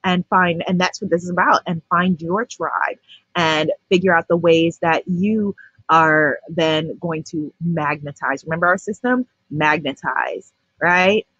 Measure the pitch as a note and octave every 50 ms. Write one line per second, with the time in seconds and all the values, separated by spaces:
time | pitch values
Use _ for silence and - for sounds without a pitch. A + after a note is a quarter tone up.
0 | - F#3 F3+ F3+ F3+ _ G#3+ F#3 F#3 F3 E3+ E3+ - - F#3+ F3 F3+ - - -
1 | G#3+ F3 D#3+ F3 E3+ F3+ F3+ F3 G3 C#4+ - - - - F3 E3 - _ F3+ E3+
2 | F3+ F#3 F#3 D3+ E3 E3 F3+ G#3 A#3+ - - _ E3 D3 - F2+ - - - _
3 | _ _ - - _ _ _ F3 E3+ D#3+ D#3 D3+ D#3 D#3 D3+ - _ _ G3 F3+
4 | F3+ F#3+ F3 E3 E3+ _ F3 E3+ E3+ E3+ E3 E3 E3 E3+ E3 _ - E3 D#3+ -
5 | - - F3+ F3 F#3+ G#3 A3 A3 G#3 G3+ G3 - - - _ _ _ - D#3 E3
6 | D#3+ D#3 D#3 D#3 D3+ D3 B2+ - - - E3+ E3 E3 D#3+ D#3 D#3 D#3+ D#3 - -
7 | - E3+ D#3+ D#3 D#3 - - D#3+ D3+ C#3+ _ _ E3 E3+ E3+ E3 D3+ C#3+ D3+ D3+
8 | D3 C#3+ C#3+ - - C3 C3+ C#3 - D#3 D#3+ E3+ F3 F3 F3+ G3 - - - -
9 | - B3 B3+ B3+ B3 _ _ _ _ _ - D3+ D#3 D3+ D3+ E3 D3 C#3 C#3 -
10 | - D3 B2 - A#1+ B1+ F2 G2 - _ _ _ _ _ _ _ D3 E3+ F3 F3+
11 | F#3 F#3+ G#3 G#3+ - _ _